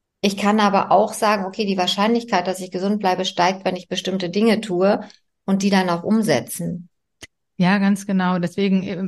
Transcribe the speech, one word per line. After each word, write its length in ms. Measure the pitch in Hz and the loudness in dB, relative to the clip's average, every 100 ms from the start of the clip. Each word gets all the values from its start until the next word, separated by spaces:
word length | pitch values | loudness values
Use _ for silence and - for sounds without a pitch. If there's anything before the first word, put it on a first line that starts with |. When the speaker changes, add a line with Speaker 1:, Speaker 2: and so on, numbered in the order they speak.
| _ _ | _ _
Speaker 1:
Ich 160 | 202 196 | -2 0
kann 240 | 202 214 | 0 4
aber 320 | 208 190 - | 4 4 4
auch 200 | 180 214 | 4 2
sagen, 320 | - 214 208 | 0 0 0
okay, 220 | 190 190 202 | -2 -4 -2
die 100 | 190 | 0
Wahrscheinlichkeit, 680 | 180 - 208 233 233 190 180 | 0 0 2 0 0 -2 0
dass 140 | 180 | -4
ich 100 | 185 | -6
gesund 300 | 180 196 208 | -4 -2 0
bleibe, 240 | 196 180 | 0 0
steigt, 400 | 185 - 180 190 | -2 0 0 0
wenn 100 | 190 | -4
ich 140 | 185 - | -6 -6
bestimmte 420 | 180 - 185 175 | -8 -4 -4 -2
Dinge 300 | 190 226 220 | 0 2 2
tue 400 | 226 175 190 220 - - _ _ | 0 0 2 0 -4 -18 _ _
und 180 | - 196 | -2 0
die 60 | 196 | 2
dann 200 | 190 185 | 2 2
auch 140 | 170 | -2
umsetzen. 840 | - 220 190 131 - - 170 170 175 _ _ _ - _ _ - | 0 0 2 0 -2 -8 -8 -8 -12 _ _ _ -20 _ _ -2
Speaker 2:
Ja, 200 | 180 202 | 0 2
ganz 280 | 196 202 196 | 2 0 -2
genau. 320 | 190 180 180 | -2 0 0
Deswegen, 440 | 175 185 196 190 | -2 -2 0 0
äh, 200 | 185 175 | -2 -6